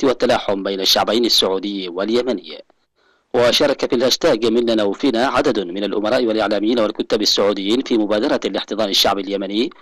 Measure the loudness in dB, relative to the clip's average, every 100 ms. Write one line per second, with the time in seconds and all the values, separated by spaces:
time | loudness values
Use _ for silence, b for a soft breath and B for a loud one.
0 | 0 2 2 0 0 -4 -2 -2 0 0
1 | 2 2 2 2 0 0 -4 -6 -6 -4
2 | -2 0 0 -4 -8 -18 -20 _ _ _
3 | _ _ _ 2 2 4 2 0 0 0
4 | 0 2 2 2 2 2 2 0 0 0
5 | 0 0 0 2 0 0 -4 -6 -4 -2
6 | 0 0 2 0 0 0 0 2 0 -2
7 | -2 0 0 2 0 0 0 -2 0 0
8 | 2 0 0 -2 -2 -4 -6 -4 -2 0
9 | 0 0 -2 -4 -2 -2 -4 B